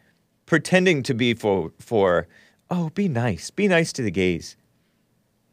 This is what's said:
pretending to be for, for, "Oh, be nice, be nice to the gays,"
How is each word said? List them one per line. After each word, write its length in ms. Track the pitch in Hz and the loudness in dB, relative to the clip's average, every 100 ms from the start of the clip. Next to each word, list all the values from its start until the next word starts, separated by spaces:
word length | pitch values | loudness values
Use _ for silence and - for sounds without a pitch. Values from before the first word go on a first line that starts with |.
| _ _ _ _ - | _ _ _ _ -2
pretending 560 | 160 - 185 185 147 | -2 2 2 2 0
to 120 | 120 117 | -2 0
be 180 | 120 | 0
for, 380 | 113 107 95 80 - | 0 0 0 -2 -10
for, 480 | - 113 95 85 - _ _ _ _ | -4 2 4 2 -2 _ _ _ _
"Oh, 200 | 175 160 | -4 -4
be 180 | 196 202 | -4 -2
nice, 420 | 117 120 85 - | -2 -2 -4 -8
be 180 | - 202 | -2 2
nice 240 | 170 160 | 2 0
to 100 | - | -4
the 80 | 107 | -4
gays," 440 | 90 92 82 - - _ _ _ _ _ _ _ _ _ | 0 0 0 -6 -20 _ _ _ _ _ _ _ _ _